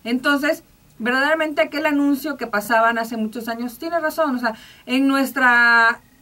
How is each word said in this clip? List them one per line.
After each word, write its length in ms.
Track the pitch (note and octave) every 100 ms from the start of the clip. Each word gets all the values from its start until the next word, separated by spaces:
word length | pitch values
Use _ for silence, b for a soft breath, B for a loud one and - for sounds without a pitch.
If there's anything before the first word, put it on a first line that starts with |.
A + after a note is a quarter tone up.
Entonces, 600 | A3 B3 C#4+ C#4 D4 D#4+ - _ _ -
verdaderamente 600 | A3+ C4 C#4+ D#4+ D#4 D4+
aquel 240 | D#4 D4 D#4
anuncio 520 | C#4+ C#4+ C#4 D4+ C4+
que 100 | A3+
pasaban 500 | G#3 G#3+ A3+ A#3 A#3
hace 200 | A3+ A3+
muchos 300 | G#3+ B3 A3+
años, 300 | A#3 B3 -
tiene 220 | E4 E4
razón, 360 | D#4 D#4 D4+ B3
o 40 |
sea, 160 | A#3 A3 B B B
en 220 | C4 C4+
nuestra, 920 | C4+ C4 C#4 B3+ A#3+ A#3+ A#3 A3+ A#3 _ _